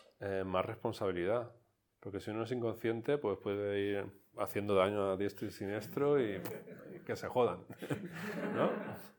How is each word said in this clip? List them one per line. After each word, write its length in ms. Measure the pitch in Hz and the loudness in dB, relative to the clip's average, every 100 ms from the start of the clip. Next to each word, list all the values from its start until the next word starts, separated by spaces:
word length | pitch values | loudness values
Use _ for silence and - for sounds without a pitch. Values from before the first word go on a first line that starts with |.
| - _ | -20 _
eh, 240 | 101 95 | -4 -2
más 200 | 95 92 - | 2 2 2
responsabilidad. 840 | 113 117 101 101 87 90 120 117 - _ _ _ _ | -2 -4 -2 -2 0 2 0 -2 -12 _ _ _ _
Porque 200 | - 95 | -10 -8
si 100 | 110 | -4
uno 140 | 107 | -4
es 80 | 110 | -2
inconsciente, 680 | 123 113 104 113 113 113 143 | -2 -2 0 0 0 0 2
pues 200 | 107 95 | 2 0
puede 420 | 107 101 101 101 | 0 0 2 2
ir 260 | 101 101 98 - _ - | 2 0 -2 -10 _ -6
haciendo 360 | 101 107 104 | -2 0 4
daño 380 | 95 95 104 98 | 6 6 6 2
a 40 | 95 | 2
diestro 300 | 101 - 107 | 0 -2 -8
y 40 | |
siniestro 680 | - 98 104 104 - 143 147 | -6 -4 -4 -4 2 4 4
y, 200 | 110 95 - - - - - - | 4 0 -6 -8 -12 -16 -14 -12
y 40 | |
que 120 | - 107 | -6 -4
se 120 | 98 | 0
jodan, 360 | 127 117 87 - | 4 4 2 -8
<laughs> 880 | - - - - - - - 104 | -12 -4 -4 -4 -8 -6 -4 -2
¿no? 160 | 113 170 - - - - | 0 2 0 -6 -10 -12